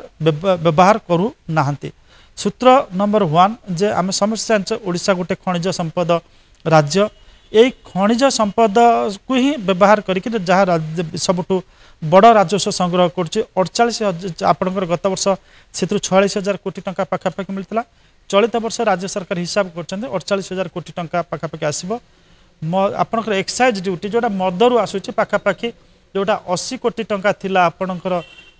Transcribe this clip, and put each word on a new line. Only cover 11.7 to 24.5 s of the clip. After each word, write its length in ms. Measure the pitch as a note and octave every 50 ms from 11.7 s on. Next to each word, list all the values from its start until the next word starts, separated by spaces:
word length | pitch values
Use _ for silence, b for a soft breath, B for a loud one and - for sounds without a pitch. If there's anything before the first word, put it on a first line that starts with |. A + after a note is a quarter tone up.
| b b b b b b
ବଡ଼ 240 | - D3+ D#3 F#3+ G3+ A#3
ରାଜସ୍ୱ 460 | A#3 G#3+ F#3+ D#3+ G3+ F#3+ - G#3+ G3 -
ସଂଗ୍ରହ 280 | F#3 F3 E3+ F3+ F3+ F3
କରୁଛି, 300 | - - F3+ E3 - A3 - - - F#3
ଅଠଚାଳିଶ 400 | F#3 E3+ - - A#3 A#3+ A3 -
ହଜାର, 320 | A3 G3+ F#3 E3 F#3 G3 D#3+ - F#3+
ଆପଣଙ୍କର 400 | F3+ F3 - F#3+ F#3 F#3 G3 F#3+
ଗତ 180 | E3 E3+ E3+ - G3
ବର୍ଷ 180 | F#3+ F#3 - G3 F#3+ F#3+ b b b b b b b
ସେଥିରୁ 260 | - F#3+ E3+ G#3 G3
ଛୟାଳିଶ 340 | - - F#3 F#3+ G3+ G3 - G#3
ହଜାର 180 | F#3 G3+ G3 F3
କୋଟି 220 | - G3 F3+ -
ଟଙ୍କା 220 | F3+ G3 F3+ - F#3+
ପାଖାପାଖି 480 | - - E3+ - F#3+ D#3+ - F#3+ -
ମିଳିଥିଲା। 320 | G3 F#3+ F#3+ - G#3+ A3 B3 - b b b b b b b -
ଚଳିତ 260 | - G3 A3 A#3 - A#3
ବର୍ଷ 160 | G#3+ A3+ - - A#3
ରାଜ୍ୟ 220 | G#3+ F#3+ F3+ F#3+ F#3+
ସରକାର 280 | - G#3 F#3 - G3+ F3
ହିସାବ 240 | F3 E3 - G#3 G3 F#3 E3
କରିଛନ୍ତି, 340 | E3+ E3+ - F#3+ G3 A3 C4+
ଅଠଚାଳିଶ 400 | B3+ F3+ - - G3+ G3 F#3 - F#3
ହଜାର 140 | F#3 F#3 E3+
କୋଟି 220 | - F3+ D#3+ - -
ଟଙ୍କା 260 | - E3+ D#3 - F3 E3
ପାଖାପାଖି 400 | - - D#3 - D#3+ - D#3+ D#3+
ଆସିବ। 260 | D3+ D3 - - F3+ A3 B3 - _ b b b b b b b b b b
ମ-, 320 | - D#3+ F3 F#3+ G3 G3+ -
ଆପଣଙ୍କର 400 | - F3+ - - A3+ G#3+ A3 G#3 F#3+
ଏକ୍ସାଇଜ୍ 380 | F#3 - - - B3 B3+ A#3+ F#3+
ଡ୍ୟୁଟି, 260 | F3 G3 F#3 E3 - G#3
ଯୋଉଟା 200 | G3 A#3 A#3 A#3+
ମଦରୁ 460 | G3 F#3+ F#3 F#3+